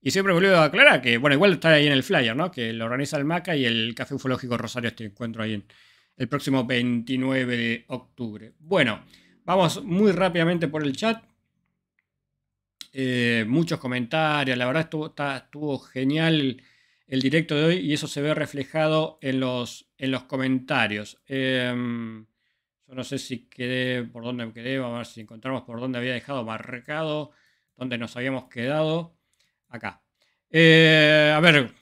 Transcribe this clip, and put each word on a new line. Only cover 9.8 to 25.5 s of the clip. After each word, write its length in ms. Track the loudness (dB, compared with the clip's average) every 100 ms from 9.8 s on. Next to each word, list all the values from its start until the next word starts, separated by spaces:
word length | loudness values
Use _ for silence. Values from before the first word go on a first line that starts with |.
| -2
muy 260 | 2 2
rápidamente 560 | 4 0 2 0 0 -2
por 160 | -2
el 140 | -4 -2
chat. 260 | -4 -4 _ _ _ _ _ _ _ _ _ _ _ _ _ _ _ _ -18
Eh, 540 | -6 -2 0 2 2 2
muchos 320 | 0 0 -2
comentarios, 760 | -4 -4 -2 0 0 0 0 0
la 80 | 0
verdad 180 | -2
estuvo, 240 | -2 -6 -8
está, 300 | -6 -6 -6
estuvo 420 | _ -10 -6 -6
genial 800 | -8 -4 0 2 2 2 0 -4 _ _ _ _ _
el 140 | -2
directo 340 | 0 0 0 0
de 100 | 2
hoy 100 | 0
y 160 | -2
eso 140 | -4 -4
se 140 | -6
ve 120 | -2
reflejado 840 | -2 -4 -8 -6 -2 0 0 -2 -6
en 180 | -4 -2
los, 500 | -2 -4 -6 -12 _ _
en 140 | -6
los 120 | -6
comentarios. 1000 | -6 -4 -2 -2 -2 -2 0 -2 -10 -18 _
Em, 1000 | -4 -2 -2 -2 -4 -6 -6 -10 -14 -20 _ _ _ _ _ _
yo 80 | -12
no 80 |
sé 160 | -8 -8
si 280 | -8 -12 _
quedé, 560 | -10 -6 -4 -2 -4
por 200 | -6 -10
dónde 220 | -10 -8 -10
me 80 |
quedé, 260 | -10 -6 -4
vamos 160 | -4 -8
a 20 |
ver 60 | -10
si 140 | -16
encontramos 420 | -20 -12 -8